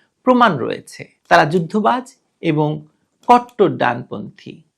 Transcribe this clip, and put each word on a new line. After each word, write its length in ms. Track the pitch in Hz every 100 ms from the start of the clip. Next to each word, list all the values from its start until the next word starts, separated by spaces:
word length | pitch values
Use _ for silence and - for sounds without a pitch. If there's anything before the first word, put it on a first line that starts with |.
| _ _
প্রমাণ 340 | - 247 233 143
রয়েছে। 500 | 113 - - - - _ _
তারা 160 | 170
যুদ্ধবাজ 720 | 151 180 160 214 220 240 254 _ _ _
এবং 460 | 165 151 151 151 151 _ _ _ -
কট্টর 420 | - - - 180
ডানপন্থী। 920 | 127 127 120 127 110 - - - - _